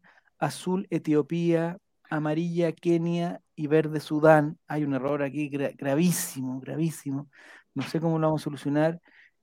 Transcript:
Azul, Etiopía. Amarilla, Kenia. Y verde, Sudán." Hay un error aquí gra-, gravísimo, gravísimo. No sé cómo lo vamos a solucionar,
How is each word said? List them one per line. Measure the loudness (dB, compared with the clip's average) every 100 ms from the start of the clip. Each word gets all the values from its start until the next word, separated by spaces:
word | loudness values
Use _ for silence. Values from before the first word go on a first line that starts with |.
| _ _ _ -4
Azul, | -4 -4 -2 -2 -2
Etiopía. | -2 2 2 2 0 2 2 0 -6 _ _ -8
Amarilla, | -4 -2 -2 -2 0 -2
Kenia. | 0 0 2 2 -2 -2 -6 _
Y | -8 2
verde, | 2 2 -2
Sudán." | -2 4 8 8 6 -4 -8
Hay | -4
un | -2
error | -2 -2 -2
aquí | -4 -4 -6
gra-, | -4 -6 -4
gravísimo, | -2 2 2 0 -4 -6 -6 -8
gravísimo. | -8 -4 -4 -4 -6 -8 -8 _ -20 -20 _
No | -8
sé | -4 -2
cómo | 0 0
lo | 2
vamos | 0
a |
solucionar, | -4 -6 -2 2 0 -2 _ -20 _ _